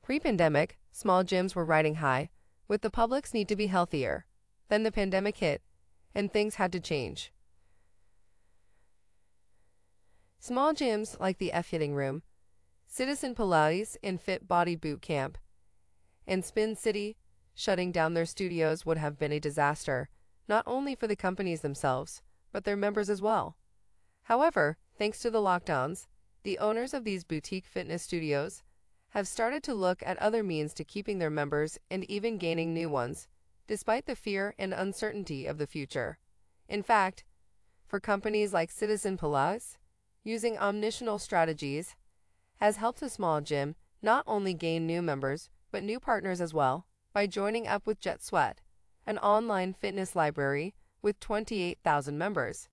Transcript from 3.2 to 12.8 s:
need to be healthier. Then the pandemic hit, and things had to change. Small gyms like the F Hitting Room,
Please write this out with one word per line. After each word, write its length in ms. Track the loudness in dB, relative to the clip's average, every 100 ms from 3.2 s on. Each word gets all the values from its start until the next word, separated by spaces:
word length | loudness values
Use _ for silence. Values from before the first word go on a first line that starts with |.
| 0
need 160 | -2 0
to 80 | 0
be 120 | 2
healthier. 580 | 2 2 0 0 -2 -6 _ _ _ _
Then 140 | 2
the 100 | 2
pandemic 460 | 0 0 2 0 0
hit, 240 | 0 -2 _ _ _ _ _
and 160 | -4 0
things 260 | 2 0 0
had 140 | 0
to 60 | 0
change. 540 | -2 -2 -2 -8 -14 _ _ -20 _ -20 _ _ -20 _ -20 _ _ -20 _ _ -20 _ _ _ _ _ _ _ _ _ _ _ _ _ _ _
Small 340 | -2 2 4
gyms 440 | 4 2 0 -2 -2
like 200 | -2 0
the 160 | -2
F 160 | -2 -2
Hitting 240 | -2 0
Room, 280 | 0 -2 -4 -10 _ _ _ _ _